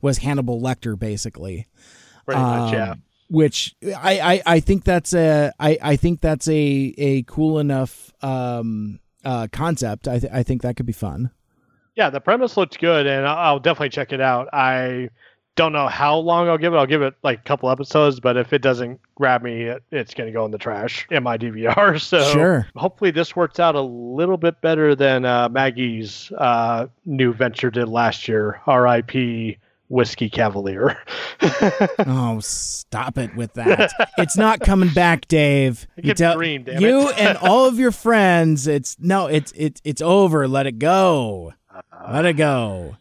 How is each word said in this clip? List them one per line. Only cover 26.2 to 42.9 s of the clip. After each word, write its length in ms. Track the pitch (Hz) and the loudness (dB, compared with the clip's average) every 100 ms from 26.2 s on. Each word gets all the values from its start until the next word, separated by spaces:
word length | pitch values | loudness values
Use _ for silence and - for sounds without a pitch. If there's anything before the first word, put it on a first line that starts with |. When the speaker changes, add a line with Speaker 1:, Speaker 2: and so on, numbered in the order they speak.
| - 202 | -16 -2
Speaker 2:
uh, 480 | 131 117 117 117 113 _ 180 | 0 2 0 -2 -6 _ -8
new 260 | 135 123 | 0 0
venture 380 | 113 123 110 127 | 0 -4 -2 -4
did 180 | 117 117 | -2 -2
last 380 | 113 117 - - | 0 0 -2 -4
year, 340 | 110 107 - - | -2 -2 -4 0
R 200 | 131 123 | 4 4
I 140 | 117 | 2
P 560 | 117 135 123 117 113 - _ _ _ | 0 -4 -4 -4 -8 -10 _ _ _
Whiskey 400 | 127 117 - 113 | 0 0 -2 -6
Cavalier. 640 | 113 110 101 98 95 123 - - - - - | -2 -2 -2 -8 -2 -2 -2 -12 -12 -12 -2
<laughs> 60 | - - 196 - 196 - 165 | -2 2 0 2 -2 0 -2
Speaker 1:
Oh, 340 | 131 123 110 | 0 -2 -4
stop 760 | - - - - - 107 127 131 | -6 -8 -8 -12 -10 -8 -6 -6
it 180 | 113 104 | -8 -8
with 180 | 117 127 | -10 -4
that. 360 | 117 214 214 698 - - | 0 2 2 0 -2 0
It's 180 | 156 190 | -2 2
not 220 | 220 220 | 2 4
coming 300 | - 190 180 | 4 4 4
back, 380 | 156 175 165 - | 4 4 2 2
Dave. 600 | 160 147 139 135 117 - - | 2 4 4 2 -2 -12 -6
Speaker 2:
It 80 | 175 | -2
Speaker 1:
You 40 | |
Speaker 2:
can 60 | 196 | 2
Speaker 1:
tell 180 | 170 165 | 2 2
Speaker 2:
dream, 280 | 165 139 123 | -2 -4 -6
damn 160 | 131 | 2
Speaker 1:
you 280 | 208 262 285 | 4 6 2
Speaker 2:
it. 80 | 233 | 2
<laughs> 0 | |
Speaker 1:
and 180 | 208 190 | 2 4
all 280 | 185 226 262 | 4 6 4
of 120 | 233 | 4
your 120 | 254 | 0
friends, 760 | - 226 226 190 175 165 151 139 | 0 2 4 6 4 4 2 0
it's, 280 | 143 131 - | -2 -4 -6
no, 260 | 170 190 160 | 0 0 2
it's, 260 | 151 147 - | -2 -2 -6
it's, 260 | 151 - | -6 -6
it's 180 | 156 139 | -10 -4
over. 440 | 160 190 190 156 135 | 2 4 4 2 0
Let 200 | 135 139 | 0 -2
it 100 | 113 | -2
go. 760 | 147 190 190 151 117 98 82 - _ | 0 4 4 2 -2 -6 -12 -18 _
Speaker 2:
Uh-uh. 400 | - - - - | -20 -20 -20 -6
Speaker 1:
Let 120 | 127 175 | 0 0
it 80 | |
go. 640 | 151 151 135 113 95 82 | 2 2 0 -2 -6 -10